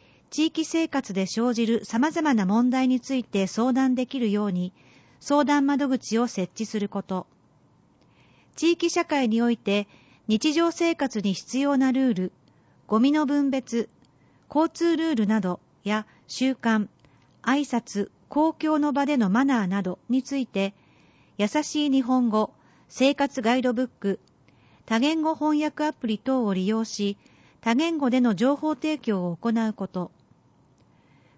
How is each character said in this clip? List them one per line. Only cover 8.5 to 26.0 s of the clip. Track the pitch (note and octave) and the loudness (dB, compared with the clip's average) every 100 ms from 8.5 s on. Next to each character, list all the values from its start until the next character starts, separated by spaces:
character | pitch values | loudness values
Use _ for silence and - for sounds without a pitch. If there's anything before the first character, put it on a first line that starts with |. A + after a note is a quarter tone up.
| - | -2
地 | D#4+ | 0
域 | E4+ E4+ | 2 0
社 | F4 E4+ | 0 0
会 | D4 B3 | 0 2
に | A3+ | 2
お | A#3 | 0
い | A#3 | 0
て | - G3+ G3+ - _ _ - | 0 -2 -2 -12 _ _ -2
日 | G#3+ D#4 | 0 2
常 | D4+ E4+ | 2 0
生 | D#4+ E4+ E4 | 2 0 0
活 | C4+ G#3+ | -4 -2
に | G3 | -2
必 | F3 - B3+ | -4 -4 -2
要 | C#4+ C#4 | 2 2
な | C4 | 2
ル | B3+ | 2
ー | C4 | 0
ル、 | F#3 F3+ - _ _ _ _ - | 0 -4 -8 _ _ _ _ -2
ゴ | A3 | 2
ミ | C4+ | 4
の | D4+ C#4+ | 2 2
分 | C#4+ C#4 | 0 0
別、 | C4 - A#3 - _ _ _ _ _ - | -2 -2 -4 -4 _ _ _ _ _ -4
交 | D4 D#4+ | 0 0
通 | - E4+ D#4+ | 0 0 2
ル | E4 | 0
ー | B3 | 0
ル | G3+ | 0
な | A3 | 0
ど | F3+ F3+ _ _ | -2 -6 _ _
や | G3+ G#3+ G#3+ _ - | -4 -4 -6 _ -14
習 | - C4 | -2 -2
慣、 | C4 A#3 A3 G3+ _ _ _ _ _ | 0 0 0 -2 _ _ _ _ _
挨 | - C#4 | -2 0
拶、 | C4+ A#3+ - G3+ - _ - | 0 -4 -4 -6 -6 _ -4
公 | C#4+ D#4+ | 0 0
共 | D#4 D#4 D#4 | 0 0 0
の | D4 | 0
場 | C#4 C#4 | 0 0
で | D4 | 2
の | G3 | 2
マ | A3 C#4 | 2 2
ナ | B3 | 2
ー | F#3 | 0
な | G3 | -2
ど | F3+ - - | -4 -6 -2
に | B3+ | -2
つ | - C#4 | -2 -4
い | A#3+ | -4
て、 | F#3+ G3 - _ _ _ _ _ - | -4 -4 -6 _ _ _ _ _ -4
優 | G#3 | -2
し | D4+ D4+ D4+ D4 | -2 -2 -2 2
い | |
日 | C4+ | 2
本 | A#3+ B3+ A#3+ | 2 2 2
語、 | G#3+ G#3+ _ _ _ _ | 0 -2 _ _ _ _
生 | - C4+ C#4+ | 0 0 2
活 | C#4 - | -2 0
ガ | A3+ B3+ | 0 2
イ | |
ド | B3 | 2
ブ | A#3 B3+ | 0 -4
ッ | - | -4
ク、 | G3 F#3+ _ _ _ _ _ _ - | -6 -6 _ _ _ _ _ _ -4
多 | A3+ | 0
言 | C#4+ D#4+ | 2 2
語 | D#4 D#4 | 0 0
翻 | D4+ D4+ | 0 0
訳 | D4+ - D4+ | -2 -2 -4
ア | |
プ | - | -2